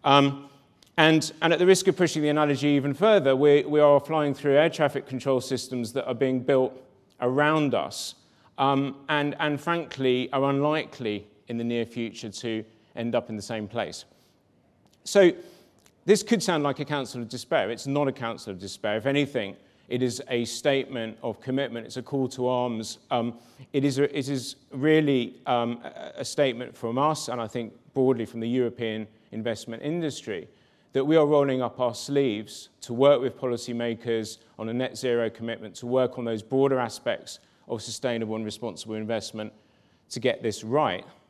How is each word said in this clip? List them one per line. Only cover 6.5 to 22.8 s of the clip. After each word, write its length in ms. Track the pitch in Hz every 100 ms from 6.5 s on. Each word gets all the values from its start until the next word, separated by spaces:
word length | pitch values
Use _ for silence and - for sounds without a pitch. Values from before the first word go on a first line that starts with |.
| 135 131 - - _ _ _
around 540 | 123 131 147 156 147
us, 420 | 110 69 - - - _ _ _ -
um, 380 | 135 139 139 139 -
and, 260 | 147 147 -
and 200 | 156 143
frankly 720 | 170 170 156 - 131 127 131
are 180 | 135 139
unlikely 760 | 139 147 156 - - 117 104 101 _ -
in 100 | 117
the 60 |
near 220 | 117 120 113
future 440 | 120 117 95 110
to 340 | 95 120 110 107 _ _ -
end 200 | 117 117
up 140 | 117
in 60 | 110
the 60 |
same 260 | 101 113 104
place. 380 | 117 90 - - _ _ _ _ _ _ _ _ _
So 280 | - 202 180 - - - _ _ _ _ -
this 180 | 208
could 180 | 214 226
sound 220 | 175 165
like 160 | 143 135
a 60 | 143
counsel 360 | 147 127 123
of 80 | 113
despair. 400 | 120 - 156 101
It's 180 | 117 139
not 200 | 143 139
a 40 |
counsel 400 | 131 117 107 -
of 80 | 90
despair. 360 | 98 - 107 107
If 80 | 127
anything, 500 | 139 143 131 98 - _ _ _
it 120 | 123
is 200 | 127 120 -
a 160 | 120 120
statement 720 | - 147 139 - 131 113 107
of 200 | 120 104
commitment. 440 | - 131 135 117 113
It's 120 | 127
a 40 |
call 260 | 117 139 127
to 180 | 131 123
arms. 520 | 127 123 113